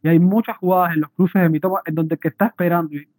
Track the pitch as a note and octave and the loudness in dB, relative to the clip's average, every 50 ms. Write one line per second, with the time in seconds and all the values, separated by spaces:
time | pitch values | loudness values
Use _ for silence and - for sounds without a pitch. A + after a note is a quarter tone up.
0 | - D#3 E3 E3 F3 F#3 G3 A3+ A3 - G#3+ - F#3 F3+ F#3 F3+ F3+ F3 E3 D#3 | 2 4 4 4 4 4 2 0 -2 -2 -8 -4 -2 0 2 2 0 0 -2 -4
1 | D3+ - _ - F#3 F3 - G3 F3+ E3 D#3+ D3+ - F#3+ F#3+ F#3+ - - D#3 D#3+ | -4 -6 _ 0 0 2 2 2 2 2 0 0 -2 -2 -4 -4 -6 -6 -4 -4
2 | D#3+ D#3 D#3+ D#3 - D#3+ - _ G3 A#3 _ - F3+ F3 E3+ E3+ E3 D3+ D3 C#3+ | -2 -4 -4 -4 -4 -6 -2 _ -2 -2 _ -2 -2 0 0 -2 -2 -4 -10 -14
3 | D3 _ _ | -14 _ _